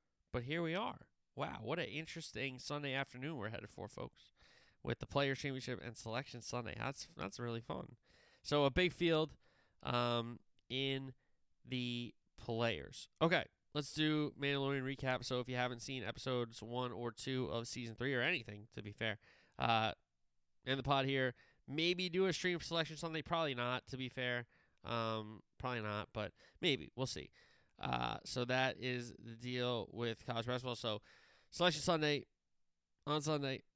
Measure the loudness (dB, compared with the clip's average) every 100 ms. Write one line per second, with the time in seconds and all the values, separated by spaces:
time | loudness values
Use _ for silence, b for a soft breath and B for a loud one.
0 | _ _ _ -6 -2 -2 0 0 -2 -6
1 | -14 _ _ -6 -6 -4 -4 -2 -2 -6
2 | -8 -8 -8 -4 -4 -4 -6 -4 -2 -2
3 | -2 -6 -4 -2 -4 -4 -8 -8 -8 -6
4 | -10 -10 -20 b b b b b -4 -2
5 | -2 0 2 0 -4 -4 -4 -6 -8 -10
6 | -6 -6 -6 -10 -6 -4 -4 -4 -6 -6
7 | -10 -6 -6 -4 -4 -4 -4 -6 -8 -14
8 | b b b b 2 6 8 6 4 4
9 | 6 6 4 -4 b b b b 0 2
10 | 4 2 0 -6 -14 _ -6 -2 0 -2
11 | -4 -12 _ _ _ _ -4 -2 0 -2
12 | -6 -10 _ -10 -2 2 2 2 -4 -12
13 | -14 2 4 4 2 _ _ -6 -2 2
14 | 4 4 2 0 0 2 2 2 0 -2
15 | 0 0 0 -2 0 0 0 -2 -6 -4
16 | -4 -4 0 0 0 -4 -4 -2 -2 -2
17 | -4 -4 -2 0 0 0 -2 -4 -6 -2
18 | 0 2 2 0 -4 -12 -12 -12 -10 -2
19 | -2 -2 b b b 0 4 4 2 -2
20 | _ _ _ _ _ _ -2 0 4 4
21 | 4 2 2 b b b -6 2 2 2
22 | 2 4 4 4 0 0 0 0 0 -2
23 | -4 -4 0 2 2 2 0 0 -2 -6
24 | -4 -2 0 0 -4 b b b -2 0
25 | 0 -2 -4 -12 -16 -6 -4 -2 -2 -2
26 | -4 -4 -6 b b b 2 2 -2 -4
27 | -4 -4 -8 b b b b -8 -2 0
28 | 0 -4 -4 -2 0 2 2 0 -2 -2
29 | -4 -10 -14 -10 -4 0 0 0 -2 -2
30 | -2 -2 -4 -2 0 -2 -2 -4 -2 -4
31 | B B B B B 4 4 6 4 4
32 | 4 2 -2 _ _ _ _ _ _ _
33 | 0 0 2 2 0 -4 -8